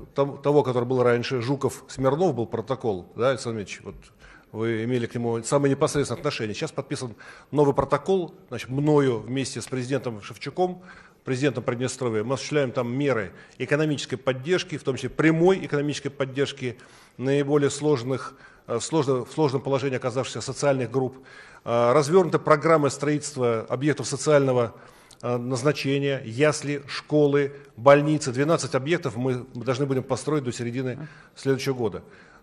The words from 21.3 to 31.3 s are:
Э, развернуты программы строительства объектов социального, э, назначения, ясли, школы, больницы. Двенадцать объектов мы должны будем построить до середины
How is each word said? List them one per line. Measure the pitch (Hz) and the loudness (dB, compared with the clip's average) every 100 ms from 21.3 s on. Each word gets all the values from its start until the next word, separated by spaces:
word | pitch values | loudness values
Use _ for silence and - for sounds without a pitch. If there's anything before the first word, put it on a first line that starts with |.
| - - - - | -20 -20 -14 -2
Э, | 117 120 | 2 6
развернуты | 139 143 190 160 151 | 4 6 4 4 2
программы | 151 151 160 160 143 | 4 4 6 4 4
строительства | - 143 147 - 127 120 113 107 | 0 -2 -2 -4 -2 0 0 -2
объектов | 120 147 139 160 | -2 0 -2 -4
социального, | 139 151 147 135 123 113 - - - - - | -2 4 4 6 2 0 -4 -20 -20 -20 -10
э, | 123 120 | -4 -4
назначения, | 120 131 143 143 139 139 139 131 | -2 -2 0 0 0 0 0 -2
ясли, | 113 113 151 143 139 143 143 | -4 2 2 2 -4 -8 -8
школы, | - - 151 147 143 139 - - - | -12 0 4 4 4 0 -4 -20 4
больницы. | 127 143 147 151 135 | 8 8 8 0 0
Двенадцать | 120 143 165 135 | 0 2 0 0
объектов | 135 135 170 139 107 | -2 0 -2 -2 -2
мы | 131 123 113 | -2 -2 -6
должны | 123 113 135 | -8 -2 0
будем | 139 131 | 0 -2
построить | - 123 - 151 | -2 -4 -2 -2
до | 123 | -2
середины | 117 120 123 127 117 151 - - | -6 -6 -4 -6 -6 -12 -18 -20